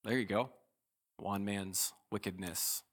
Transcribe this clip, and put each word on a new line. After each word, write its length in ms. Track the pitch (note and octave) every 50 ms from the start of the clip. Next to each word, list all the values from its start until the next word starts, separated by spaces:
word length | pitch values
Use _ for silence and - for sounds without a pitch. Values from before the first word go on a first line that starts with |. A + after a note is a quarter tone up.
| -
There 140 | G#2+ A#2+ C3
you 80 | A2+
go. 240 | F#2+ G2+ G#2 B2+ C3 - - _ _ _ _ _ _ _ _ _ _ _ -
One 260 | G2 G2 G2+ G2+ G2
man's 480 | G2+ G2+ G2+ F#2+ F#2+ F#2 - - - - - _ _
wickedness. 720 | G#2+ G#2 - G2+ F#2 F#2 F#2+ F2 D#2+ - - - - - - _